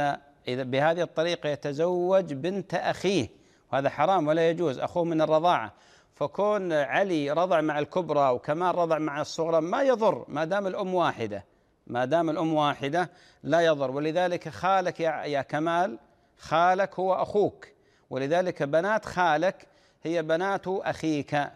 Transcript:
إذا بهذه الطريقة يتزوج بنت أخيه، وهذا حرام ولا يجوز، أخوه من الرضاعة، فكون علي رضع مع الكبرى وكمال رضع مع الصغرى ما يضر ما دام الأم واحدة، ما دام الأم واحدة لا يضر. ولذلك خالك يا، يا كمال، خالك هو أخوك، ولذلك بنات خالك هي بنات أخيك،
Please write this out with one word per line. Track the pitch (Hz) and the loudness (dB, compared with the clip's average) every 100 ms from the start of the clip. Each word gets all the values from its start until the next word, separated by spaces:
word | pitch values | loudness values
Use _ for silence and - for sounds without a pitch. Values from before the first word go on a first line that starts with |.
| 143 - - _ - | 0 -4 -10 _ -6
إذا | 127 | -6
بهذه | 131 131 151 170 | -2 0 2 2
الطريقة | 160 - 170 170 151 | -2 -2 -2 -2 -4
يتزوج | 139 147 143 170 180 175 190 170 | -4 -4 -2 0 0 2 2 2
بنت | 139 160 196 175 | -2 -4 -4 -4
أخيه، | - - 160 180 190 110 - _ _ _ | -4 -2 -2 0 0 -2 -6 _ _ _
وهذا | 131 139 | -2 -2
حرام | - 156 190 151 | 0 2 2 2
ولا | 160 165 | 2 2
يجوز، | 170 170 123 | 2 0 -2
أخوه | - 180 | -4 -2
من | 170 165 | 0 2
الرضاعة، | 156 156 170 151 110 - _ - _ - | 2 4 4 2 -2 -12 _ -20 _ -6
فكون | 147 - 208 208 185 | -6 0 0 0 0
علي | 151 131 143 196 160 143 | 0 0 0 0 0 0
رضع | 151 180 170 | 0 2 2
مع | 156 147 | 2 -2
الكبرى | 147 190 165 147 139 | -2 -2 0 2 2
وكمال | 123 - 156 180 170 | 2 -2 0 0 0
رضع | 170 156 | 0 0
مع | 156 143 | -2 -4
الصغرى | 143 - 165 165 | -6 -4 0 2
ما | 160 247 | 2 0
يضر | 277 233 214 131 - | 2 4 2 0 -4
ما | 143 160 | -6 -2
دام | 196 190 | -2 -2
الأم | 185 185 185 | -4 -2 0
واحدة، | 156 117 113 101 - _ _ _ - | 0 0 -6 -6 -12 _ _ _ -8
ما | 120 127 | -4 0
دام | 160 165 | 0 0
الأم | 156 160 | 0 0
واحدة | 156 147 135 139 170 170 - - _ | 2 2 0 -2 -2 -4 -8 -20 _
لا | 135 160 | -2 2
يضر. | 165 147 131 | 4 2 0
ولذلك | 135 156 156 180 175 160 | -2 -2 0 -2 -2 -8
خالك | 147 175 196 180 160 | -4 0 0 0 -2
يا، | 160 147 147 | -4 -4 -4
يا | 143 | -4
كمال، | 127 147 165 170 196 - - _ _ _ | -4 -4 -2 0 0 -4 -16 _ _ _
خالك | - 156 175 185 190 - | -2 2 4 4 0 -2
هو | 185 | -2
أخوك، | 180 - 208 175 - - _ _ _ _ | 0 0 2 0 -2 -14 _ _ _ _
ولذلك | 131 139 170 180 - | -6 0 2 0 -2
بنات | 143 156 185 220 - | 0 0 2 0 -2
خالك | - 175 151 180 - - _ _ _ | 0 2 2 0 -2 -10 _ _ _
هي | 156 170 | -4 -2
بنات | 156 165 190 190 180 | 0 0 0 -2 -4
أخيك، | 190 - - 160 147 131 147 139 | -4 -4 -4 -2 -2 -2 -2 -4